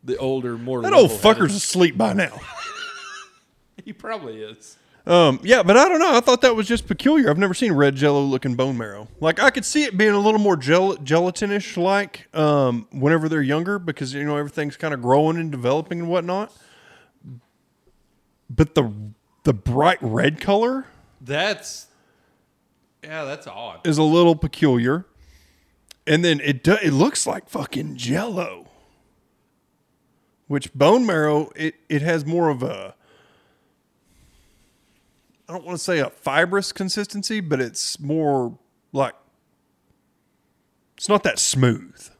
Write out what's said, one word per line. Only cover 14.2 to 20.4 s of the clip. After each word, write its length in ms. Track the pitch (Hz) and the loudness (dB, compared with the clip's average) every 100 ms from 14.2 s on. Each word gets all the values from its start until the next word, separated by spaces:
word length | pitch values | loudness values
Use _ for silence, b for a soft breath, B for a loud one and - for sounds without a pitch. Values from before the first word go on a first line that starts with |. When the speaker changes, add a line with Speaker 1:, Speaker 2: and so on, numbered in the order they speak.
Speaker 2:
know, 140 | 147 147 | -4 -4
everything's 380 | 147 156 147 - | -6 -6 -8 -6
kinda 220 | 160 139 | -8 -6
growing 400 | 120 139 156 170 | 2 4 4 0
and 140 | 165 | -6
developing 480 | 139 123 143 160 170 | -4 -2 -2 -4 -8
and 100 | 170 | -4
whatnot. 420 | 175 170 185 214 b b b b b b _ - 123 _ _ _ _ _ _ _ _ _ _ _ | -4 -2 -6 -6 b b b b b b _ -20 -20 _ _ _ _ _ _ _ _ _ _ _
But 240 | 120 156 | -2 0
the, 180 | - 120 104 107 107 _ _ | 2 -2 -4 -14 -18 _ _
the 100 | - | -2
bright 460 | 110 - 123 156 180 | -2 0 2 2 2
red 400 | 127 110 139 156 | -2 0 0 0